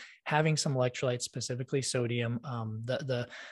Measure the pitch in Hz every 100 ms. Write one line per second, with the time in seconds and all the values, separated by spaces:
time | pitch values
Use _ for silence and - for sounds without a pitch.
0 | - - - 151 160 151 151 131 127 -
1 | 131 123 - 127 - 123 127 139 123 123
2 | 117 120 117 120 139 120 110 110 117 123
3 | 131 123 120 - -